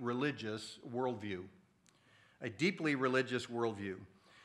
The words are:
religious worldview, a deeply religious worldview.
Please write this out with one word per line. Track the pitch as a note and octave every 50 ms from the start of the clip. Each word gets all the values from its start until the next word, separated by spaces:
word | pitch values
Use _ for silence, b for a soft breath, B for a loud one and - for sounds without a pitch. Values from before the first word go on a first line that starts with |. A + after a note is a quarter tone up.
religious | B2+ A#2+ A#2+ B2 C#3 D3 C#3 - A2+ A2 G#2+ A2 G#2+ - - - - - A#2
worldview, | B2 C3 B2+ B2 A2 G#2+ G#2 F#2+ F2+ F#2 F#2+ - - _ _ _ _ b b b b b b b b b b b b
a | - B2
deeply | G#2+ F#2+ D#3 F#3+ G3 - E3 D#3 C#3+
religious | C3 C3 C3 B2+ C3 C3 A#2 B2+ B2 B2
worldview. | A#2 A#2 A#2 A#2 A2+ G#2+ G2 G2+ G2 F#2 - G2+ - b b b b b b b